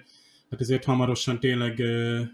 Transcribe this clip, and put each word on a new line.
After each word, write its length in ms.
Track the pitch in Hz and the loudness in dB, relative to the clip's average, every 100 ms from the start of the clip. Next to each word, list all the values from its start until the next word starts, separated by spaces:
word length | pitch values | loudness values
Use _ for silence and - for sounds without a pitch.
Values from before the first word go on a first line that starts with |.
| - _ _ _ _ | -8 _ _ _ _
hát 120 | - | -6
ezért 220 | 120 127 | 0 0
hamarosan 560 | - 127 123 120 - 120 | 2 2 2 0 -2 0
tényleg, 400 | 131 123 120 117 | 0 2 0 0
ö, 420 | 120 117 117 120 117 | 0 0 0 -2 -4